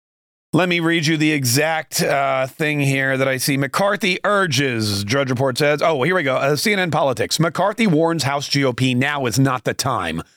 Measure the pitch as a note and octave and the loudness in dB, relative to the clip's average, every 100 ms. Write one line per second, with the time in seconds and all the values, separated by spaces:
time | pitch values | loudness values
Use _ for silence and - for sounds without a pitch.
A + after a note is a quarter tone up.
0 | _ _ _ _ _ D3+ F3+ F3 E3 E3+ | _ _ _ _ _ 0 2 2 2 2
1 | D3+ D#3+ D#3 D3+ B2+ B2 D#3 D#3+ - - | 2 2 2 0 0 0 0 -2 -6 -4
2 | E3 D3 C#3 C3+ C3 - D3+ D3 C#3 C3+ | -2 0 0 0 -2 -2 -2 0 0 0
3 | C3+ C3+ C3+ C3 C#3 C3+ C#3 - G3+ G3+ | 0 0 0 -2 -2 -2 -2 0 0 0
4 | G3+ F3+ F#3 G3+ F#3 B2+ C#3+ A#2 G#2+ G2+ | -2 -2 0 0 0 0 0 0 -2 -4
5 | G2+ C#3 C3+ B2+ C#3 B2 D3 D3 E3+ D3+ | -2 -2 0 0 0 0 0 2 2 2
6 | C3 F#3 C#3 C3 C#3 D3 - G3+ F3+ D3 | 0 0 0 0 0 0 0 0 0 0
7 | D3 B2+ G2+ - E3 - F#3+ G#3+ A3+ D3+ | 0 0 -2 0 -2 0 -2 0 2 2
8 | E3 E3 B2+ C#3+ C#3 C#3+ C3+ A2+ C3 B2 | 2 0 -2 -4 -2 0 0 0 0 0
9 | C#3 D3 B2+ A#2 C3+ B2+ - A2+ C#3+ A#2 | 0 -2 -2 2 2 2 -2 -4 -2 -2
10 | F2 D#2+ - | -4 -6 -10